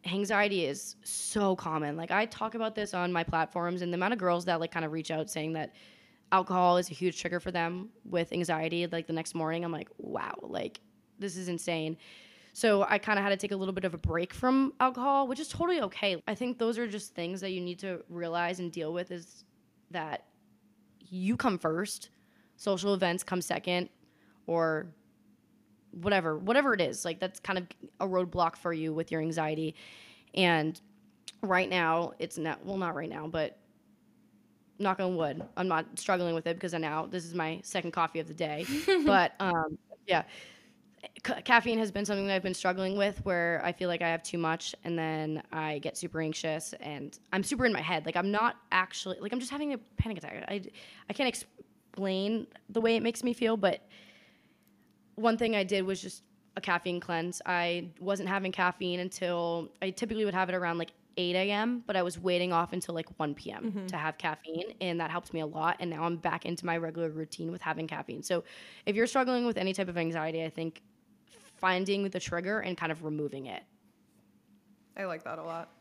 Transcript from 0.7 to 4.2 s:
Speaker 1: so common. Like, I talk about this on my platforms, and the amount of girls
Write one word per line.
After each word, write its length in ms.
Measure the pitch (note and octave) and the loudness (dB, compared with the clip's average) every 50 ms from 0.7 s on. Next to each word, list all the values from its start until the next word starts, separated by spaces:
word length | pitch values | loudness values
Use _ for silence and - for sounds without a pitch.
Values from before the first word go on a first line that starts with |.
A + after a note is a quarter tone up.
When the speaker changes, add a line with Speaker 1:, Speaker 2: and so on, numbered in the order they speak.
| C#3+ D3+ - - - - - | -2 -4 -8 -12 -14 -14 -10
Speaker 1:
so 520 | - - - - - - G#3+ G3+ G3 F#3 | -8 -8 -6 -6 -2 0 2 4 4 4
common. 400 | F3+ - F3 D#3 D#3 D3+ D3 D3 | 2 0 -2 -2 0 0 0 -2
Like, 140 | D#3+ E3 D#3+ | -4 -2 0
I 160 | E3+ G3+ A3 | 2 2 2
talk 280 | A3 G#3+ - A3 A3 A3 | 0 -2 -6 -6 -4 -2
about 200 | A#3 A3+ A3 A3 | -2 -4 -2 -2
this 200 | A3 G#3 G3+ - | -4 -6 -4 -2
on 180 | F3+ F3 F3+ | -2 0 0
my 120 | F3+ E3+ E3+ | 0 0 0
platforms, 580 | - - E3 D#3+ D#3+ - F3 E3+ F3 F3+ F3+ | 2 2 0 0 2 0 -2 -2 -2 -2 -2
and 100 | F3+ F3 | -2 -2
the 40 | F3 | 0
amount 160 | F3 F3+ G3+ A#3 | 0 0 0 0
of 40 | |
girls 260 | A3 | 0